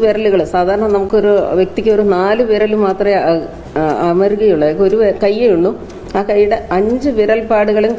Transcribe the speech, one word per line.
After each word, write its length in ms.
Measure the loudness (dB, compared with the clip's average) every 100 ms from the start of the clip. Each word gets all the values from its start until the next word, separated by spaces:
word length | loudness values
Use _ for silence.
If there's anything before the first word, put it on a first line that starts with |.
വിരലുകൾ, 420 | 0 0 0 0
സാധാരണ 440 | 0 -2 0 0 0
നമുക്കൊരു 440 | -2 0 0 2 2 2 0
വ്യക്തിക്ക് 300 | -2 -2 0
ഒരു 120 | 2
നാല് 420 | 2 2 0 0
വിരൽ 300 | 0 0 0 0
മാത്രമേ, 380 | 0 0 0
ആ, 180 | 0 0 -2 -4 -12 -8 -4
ആ, 300 | -2 0 0
അമരുകയുള്ളൂ, 560 | 2 0 2 2 2 0
അയാൾക്ക് 180 | 0 0
ഒരു 60 | 2
വെ-, 140 | 0 0
കയ്യേ 240 | -2 2 2 2
ഉള്ളൂ. 160 | 0 -2 -10 -16 -8 -4
ആ 40 | 0
കൈയുടെ 380 | 0 2 0 -2 -2
അഞ്ച് 320 | 0 -2 -2
വിരൽപ്പാടുകളും 840 | 0 0 0 0 0 2 0 0